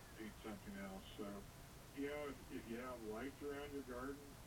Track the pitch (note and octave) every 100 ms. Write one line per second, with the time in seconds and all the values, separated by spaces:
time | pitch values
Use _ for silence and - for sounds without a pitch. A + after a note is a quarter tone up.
0 | - - A2 - D#3 G2 - G3 G2 F#2+
1 | - - G2+ G2+ G2 - - - - C#3
2 | C#3+ D3 C#3+ C3 - B2+ A2 A#2 B2+ B2
3 | G#2+ A2 C3+ C3+ C#3+ C#3+ C#3+ C#3+ B2+ B2
4 | C3 C#3 - -